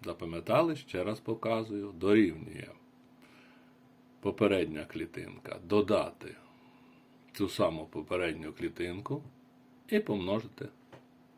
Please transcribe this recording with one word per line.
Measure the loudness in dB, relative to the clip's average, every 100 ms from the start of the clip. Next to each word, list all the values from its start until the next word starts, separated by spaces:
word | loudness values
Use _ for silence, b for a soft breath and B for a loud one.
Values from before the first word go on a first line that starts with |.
запам'ятали, | -10 -8 -6 -8 0 4 4 0
ще | -6 -4
раз | -2 -4
показую, | -6 -4 -2 -2 -2 -6 -8
дорівнює | -2 6 8 8 4 -10 -12 -14 -16 _ _ -20 -20 B B B B B B -20 -20 _ -6
попередня | -4 2 4 4 2 -4
клітинка, | -8 -8 -8 -8 -12 -14 -12 -10
додати | 2 4 6 4 2 -6 -16 -16 B B B B B B B B -14
цю | -2 -2
саму | 2 2 2 -8
попередню | -8 -4 0 0 -2 -8
клітинку | -6 -6 -4 -6 -6 -6 -6 -8 -20 -20 _ _ -20 -2
і | 0
помножити | 0 -2 0 -2 -4 -12 -14 -14 -20 -20 -20 -20 -20